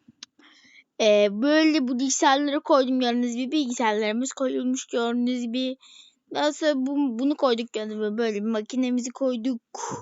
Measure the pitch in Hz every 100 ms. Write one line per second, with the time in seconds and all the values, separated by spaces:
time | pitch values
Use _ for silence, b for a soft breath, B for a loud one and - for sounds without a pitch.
0 | _ - - _ b b b b _ -
1 | 226 208 208 208 277 311 320 302 247 247
2 | 262 - 302 269 294 285 - 294 254 254
3 | 247 240 240 233 254 311 262 247 226 208
4 | 214 220 262 - 262 269 254 254 - 247
5 | 233 240 240 254 240 240 262 262 B B
6 | B B - - 294 294 311 285 262 285
7 | 277 220 269 294 277 233 233 - 214 214
8 | 214 214 226 202 214 220 214 254 254 247
9 | 247 - 269 254 226 240 _ - - 480